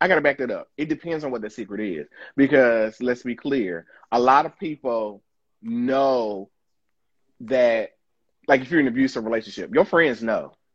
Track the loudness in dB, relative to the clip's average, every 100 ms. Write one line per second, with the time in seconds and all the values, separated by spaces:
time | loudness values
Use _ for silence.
0 | 2 2 2 0 -4 -6 -8 -8 -6 -6
1 | -4 -6 -6 -8 -8 -10 -10 -6 -6 -8
2 | -12 -16 -14 0 4 6 4 4 0 -2
3 | -4 -4 -6 -8 -4 -2 -2 -6 -12 _
4 | -4 0 4 4 2 -6 -12 -8 -4 -4
5 | -4 -10 _ _ _ _ -8 -4 -2 2
6 | 2 2 0 -6 -10 _ _ _ _ _
7 | _ _ _ _ -4 2 4 2 -2 _
8 | _ _ _ _ 2 2 2 0 2 2
9 | 0 0 -2 -4 -4 -12 -2 0 2 4
10 | 2 0 -2 -4 -4 _ _